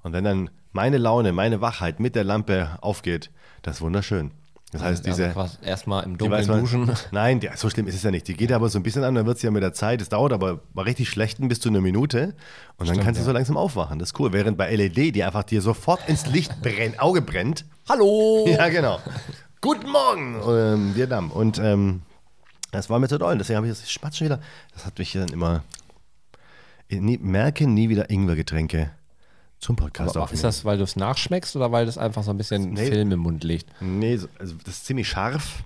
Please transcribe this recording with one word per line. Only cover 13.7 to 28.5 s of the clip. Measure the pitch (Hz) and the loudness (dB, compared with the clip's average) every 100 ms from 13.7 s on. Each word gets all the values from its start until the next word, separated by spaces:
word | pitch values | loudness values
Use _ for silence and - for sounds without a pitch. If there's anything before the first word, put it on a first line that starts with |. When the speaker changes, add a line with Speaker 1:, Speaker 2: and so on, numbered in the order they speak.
| 117 76 78 | -2 -4 -4
Speaker 1:
Das | 87 | -6
ist | - | -2
cool. | 131 | 0
Während | 95 104 95 | 2 2 0
bei | 95 | 0
L | 110 | 2
E | 101 | 2
D, | 101 160 | 2 2
die | 101 | 2
einfach | 95 104 | 0 -2
dir | - 107 | 0 0
sofort | 98 110 - 180 - | 2 0 0 0 2
ins | 151 - | 0 2
Licht | 151 151 - | 0 0 -4
Speaker 2:
<laughs> | |
Speaker 1:
brennt, | 123 104 113 107 | -4 -2 -4 2
Auge | 175 185 | 2 2
brennt. | 117 92 113 156 - - - | 0 -2 -2 -4 -8 -20 0
Speaker 2:
Hallo! | 262 202 214 220 220 214 | 6 6 6 4 6 6
Speaker 1:
<laughs> | |
Ja, | 151 170 | 6 4
genau. | 170 131 87 - - - - - - | 4 2 0 -4 -10 -12 -16 -20 -2
Guten | - 240 269 | 0 0 2
Morgen, | 285 269 190 131 113 110 | 4 4 2 -4 -4 2
ähm, | 117 110 107 101 101 | 4 4 4 2 0
Vietnam. | 127 117 82 | 0 -2 -2
Und, | 95 110 - | 2 2 2
ähm, | 107 101 98 92 - - - - - - - | 2 4 2 0 -8 -20 -20 -20 -20 -18 -8
das | - - | -8 0
war | 117 | 0
mir | 131 | 2
zu | 147 | 0
doll. | 170 139 | 0 0
Deswegen | 95 107 | 0 0
habe | 113 | 0
ich | 107 | -4
das | - | -8
Schmatz | - 151 - | -8 -8 -4
schon | 156 | -2
wieder. | 143 - - - | -2 -6 -20 -20
Das | - - | -14 -12
hat | - | -8
mich | 92 | -6
dann | 95 92 | -4 -4
immer, | 85 85 82 - - - - - - - - - - - - - | -2 0 0 -4 -18 -20 -20 -20 -20 -20 -20 -20 -20 -20 -20 -8
nie, | 101 104 123 | -2 0 0
merke | 101 95 131 147 147 | 0 2 2 2 4
nie | 107 113 | 4 4
wieder | 104 - | 2 2
Ingwergetränke | 101 95 78 78 | 2 2 2 0